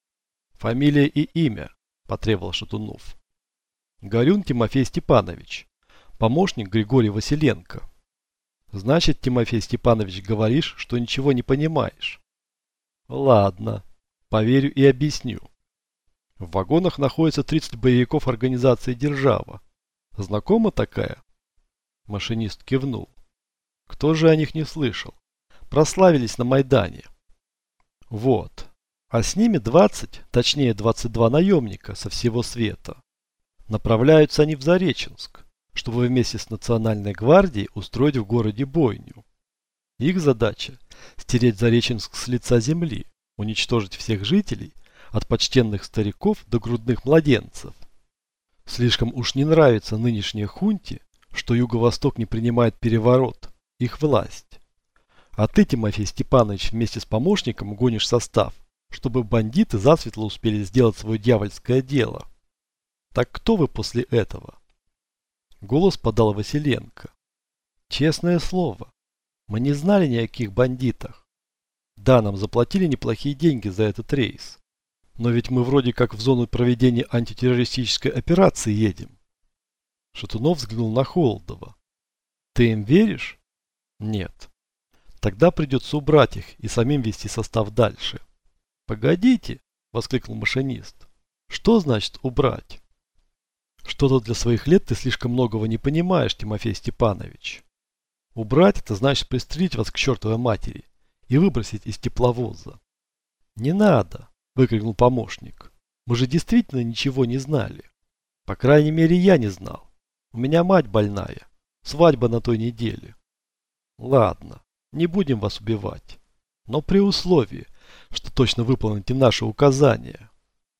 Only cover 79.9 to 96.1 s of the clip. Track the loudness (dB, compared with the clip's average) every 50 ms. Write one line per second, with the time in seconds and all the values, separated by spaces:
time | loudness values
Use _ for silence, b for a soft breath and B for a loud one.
79.9 | _ _ _ _ _ -16 -12 -8 -6 -2 0 0 0 0 -4 -8 -6 -4 -4 -2
80.9 | 0 -2 -2 0 0 0 2 2 0 -2 -8 -14 -16 -16 -16 -18 -20 _ _ _
81.9 | _ _ _ _ _ _ _ _ _ _ _ _ _ 2 2 2 2 -2 0 2
82.9 | 4 4 4 2 0 -6 -10 -12 -14 _ _ _ _ _ _ _ _ _ _ _
83.9 | _ -10 -8 -6 -4 -6 -6 -8 -12 _ -20 -20 _ _ _ _ _ _ _ _
84.9 | _ _ _ -20 -12 -6 -4 -4 0 2 2 2 2 0 -2 -2 -2 -4 -4 -4
85.9 | -6 -4 0 4 6 6 6 4 0 -6 -14 -16 -16 -14 -12 -4 -2 -2 0 0
86.9 | 0 0 -2 -4 -6 -6 -10 -8 -6 -6 -8 -4 -2 -2 -2 0 0 0 0 0
87.9 | 0 -4 -10 -10 -10 -12 -16 -20 _ _ _ _ _ _ _ _ _ _ _ -10
88.9 | -8 -2 0 0 0 2 4 2 2 2 0 -8 -12 -14 _ _ _ _ _ _
89.9 | -8 -8 -6 -4 -4 -6 -6 -8 -10 -6 -6 -4 -2 -2 -2 -4 -6 -8 -10 -16
90.9 | -20 -20 -20 -20 _ _ _ _ _ _ _ -16 -16 -2 2 4 4 4 4 2
91.9 | 0 -2 -2 -6 -10 -8 -8 -4 -2 0 0 0 -2 -4 -10 -18 -20 -20 -20 _
92.9 | _ _ _ _ _ _ _ _ _ _ _ _ _ _ _ _ _ _ -14 -14
93.9 | -4 -2 0 2 2 0 0 -2 -6 -2 0 0 0 0 2 2 2 2 2 0
94.9 | -4 -4 -4 -4 -4 -4 -4 -2 0 0 0 0 -2 -4 -4 -4 -4 -4 -2 -2
95.9 | -2 0 0 0